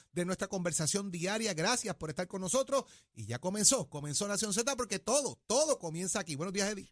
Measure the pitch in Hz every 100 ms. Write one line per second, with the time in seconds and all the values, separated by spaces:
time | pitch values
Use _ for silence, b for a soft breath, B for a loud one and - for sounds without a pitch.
0 | B 165 175 180 185 196 175 160 156 202
1 | 202 175 180 220 220 156 185 247 208 -
2 | 156 151 180 190 185 262 262 269 - B
3 | B - 104 120 180 208 208 262 160 147
4 | 147 139 202 196 208 196 233 262 226 202
5 | - 277 240 120 - 240 311 269 165 165
6 | 185 214 165 143 185 196 196 202 190